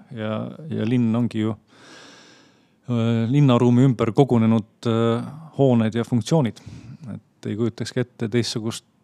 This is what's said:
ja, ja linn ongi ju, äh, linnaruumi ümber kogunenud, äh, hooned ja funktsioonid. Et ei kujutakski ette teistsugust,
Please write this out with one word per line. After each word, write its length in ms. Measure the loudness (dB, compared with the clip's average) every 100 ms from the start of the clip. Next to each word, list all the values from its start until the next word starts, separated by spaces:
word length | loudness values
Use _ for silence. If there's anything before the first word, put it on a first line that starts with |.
| -18
ja, 220 | -10 -8 -6 -8 -12 -10
ja 180 | -6 -2
linn 280 | 0 0
ongi 300 | 0 -2 -2
ju, 100 | -4 -4 _ _ -20 -20 -20 -20 -20 _ _ _ _ _ -6
äh, 320 | -2 0 0 0
linnaruumi 560 | 4 4 6 4 4 4
ümber 240 | 2 0
kogunenud, 760 | 2 4 4 4 2 -2 _ -4
äh, 380 | 0 0 0 -4 -14 -10 0
hooned 360 | 2 4 2
ja 100 | -2
funktsioonid. 540 | -2 -2 0 0 0 -4 -14 -18 -18 -18 -14
Et 320 | -16 -18 _ -10
ei 100 | -4
kujutakski 460 | -4 -6 -8 -6
ette 260 | -8 -8 -4
teistsugust, 640 | -2 -2 -4 -8 -10 -14 _